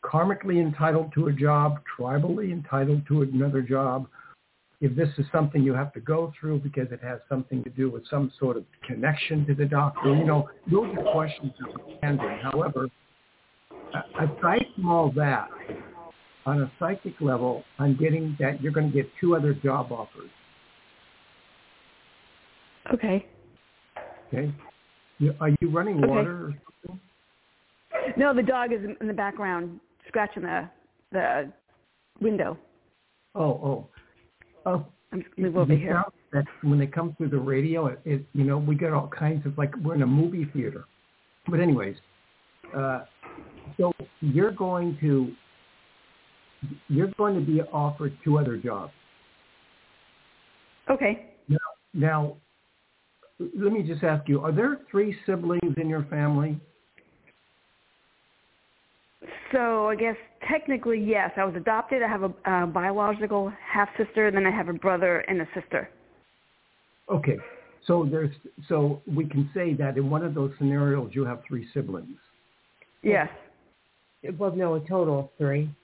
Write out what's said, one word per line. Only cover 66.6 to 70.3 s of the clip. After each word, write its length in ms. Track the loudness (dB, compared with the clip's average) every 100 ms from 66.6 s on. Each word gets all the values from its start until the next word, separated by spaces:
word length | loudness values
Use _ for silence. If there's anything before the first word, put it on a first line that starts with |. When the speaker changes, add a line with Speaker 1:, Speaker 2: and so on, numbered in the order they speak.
| _ _ _ _ -2
Speaker 1:
Okay. 260 | 0 0 -2 -6 -20 -20 -18 0
So 200 | 2 2
there's, 220 | 0 -2 -6 -20 -20 -4
so 340 | 0 2 0 -4
we 140 | -2 0
can 240 | 0 0
say 220 | -2 -2
that 220 | 0 0 0
in 120 | 0
one 160 | 0
of 100 | -2